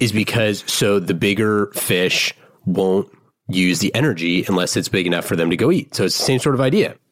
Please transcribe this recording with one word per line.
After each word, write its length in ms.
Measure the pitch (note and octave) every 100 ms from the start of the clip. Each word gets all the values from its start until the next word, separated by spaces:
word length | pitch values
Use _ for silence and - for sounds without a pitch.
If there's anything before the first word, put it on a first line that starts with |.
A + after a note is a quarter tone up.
is 120 | A#2+
because, 520 | G#2+ G2+ A#2 G#2+ G2 -
so 340 | - G#2 G2+
the 140 | E2+
bigger 560 | E2 G2+ G2+ G#2+ G#2 G2+
fish 600 | - - F2+ F2+ - - - - _ F#2+
won't 420 | F2+ F#2+ G2 F#2+ - _ _ -
use 300 | F2+ F2+ F2
the 160 | -
energy 500 | A2+ D3 E2+ E2+ F2 F2
unless 280 | F#2 F2 G#2+
it's 120 | E2+
big 180 | G2+ F2
enough 180 | E2+
for 100 | -
them 160 | E2+ E2
to 60 | F2
go 140 | C3
eat. 240 | F3+ -
So 100 | -
it's 140 | F#2 -
the 60 |
same 140 | - B2+
sort 160 | D3+
of 60 | C3
idea. 340 | C3 G3+ G2+ - _